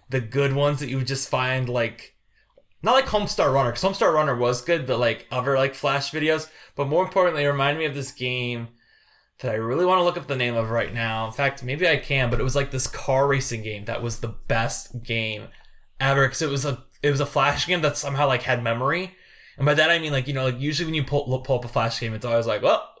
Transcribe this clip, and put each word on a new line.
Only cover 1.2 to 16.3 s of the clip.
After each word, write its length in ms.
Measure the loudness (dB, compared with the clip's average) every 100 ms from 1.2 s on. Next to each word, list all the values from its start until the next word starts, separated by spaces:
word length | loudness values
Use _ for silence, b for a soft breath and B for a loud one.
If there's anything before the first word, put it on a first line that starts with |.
| -2
find, 360 | -2 0 0 0
like, 480 | 0 -2 -6 -20 _ _ _ _ _ _ _
not 100 | 2
like 140 | 4 4
Homestar 440 | 0 0 2 4
Runner, 200 | 4 2
'cause 100 | 0
Homestar 300 | 0 2 4
Runner 240 | 4 2 2
was 240 | 2 0
good, 260 | 0 0 0
but, 120 | 2
like, 260 | 2 0 -4
other, 260 | -2 2 2
like, 180 | 2
Flash 360 | 0 -2 0 -2
videos. 400 | -2 2 0 -2 B B -4
But 120 | 0
more 140 | 2
importantly, 420 | 2 2 2 2
it 40 | 0
reminded 300 | 2 2 0
me 80 | -2
of 80 |
this 180 | -4 -8
game 560 | -6 -4 -4 -4 -6 -8 -14 b b b b b -8
that 120 | -4
I 40 | -2
really 300 | -2 0 2
wanna 180 | 4
look 140 | 2 -2
up 80 | -4
the 100 | -2
name 180 | -2
of 140 | -2 0
right 240 | -2 -2
now. 320 | -2 -4 -4
In 80 | -4
fact, 300 | -2 -2 -2
maybe 260 | -6 0 2
I 80 | 0
can, 320 | 0 0 2
but 100 | 2
it 60 |
was, 100 | 2
like, 160 | 0 0
this 160 | -2 -4
car 400 | -4 0 2 2
racing 360 | 2 -2 -6
game 240 | -6 -8 -6
that 160 | -4
was 180 | -4 -4
the 80 | -6
best 720 | -6 -2 0 0 -4 -8 -10
game 460 | -4 -2 -2 -6 -12 b b b b -2
ever, 300 | 2 4
'cause 140 | 2